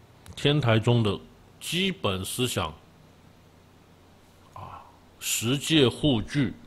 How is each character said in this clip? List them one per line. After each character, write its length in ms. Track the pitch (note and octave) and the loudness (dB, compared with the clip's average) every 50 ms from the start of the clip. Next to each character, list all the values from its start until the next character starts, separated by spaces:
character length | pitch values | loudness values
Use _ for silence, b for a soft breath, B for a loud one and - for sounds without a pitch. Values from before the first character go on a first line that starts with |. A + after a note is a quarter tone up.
| - - - - - - - | -20 -20 -20 -20 -20 -20 -8
天 240 | - - C#3+ D3 D3+ | -2 0 2 2 2
台 180 | C3 A#2+ A2 A2 | 4 4 2 4
宗 240 | G#2 - A#2+ A#2+ | 4 4 2 4
的 160 | A2+ G#2 F#2 - - - - - - - - - - - | 2 0 -2 -4 -8 -14 -20 -20 -20 -20 -20 -16 -10 -6
基 220 | - E3+ F#3+ F#3+ | -4 -2 -2 -2
本 340 | F3+ - - G#2 F#2+ F#2 F#2 | -2 -2 -2 -4 -2 -2 -4
思 220 | - - - B2+ A#2+ | -6 -4 -4 -2 -2
想， 260 | - - F#2 D#2 D#2 - - - - - - - - - - - - - - - - - - - - - - - - - - - - - - - - - - - - | -2 -2 -4 -4 -6 -10 -20 -20 -20 -20 -20 -20 -20 -20 -20 -20 -20 -20 -20 -20 -20 -20 -20 -20 -20 -20 -20 -20 -20 -20 -20 -20 -20 -20 -20 -20 -20 -20 -20 -20 -20
啊， 260 | - - - - - - - - - - - - - | -18 -18 -16 -16 -18 -20 -20 -20 -20 -20 -20 -20 -10
十 360 | - - - - A2 A2+ C3 | -6 -4 -4 -2 0 0 -2
界 320 | D3 - - D#3 D#3+ C#3 A#2+ | -2 0 2 4 6 6 4
护 320 | - - - D3+ C3+ A2 | 4 2 0 2 2 2
具， 320 | G#2 - - D3 C3+ G2 - - - | 0 -2 -2 -2 -2 -2 -2 -8 -16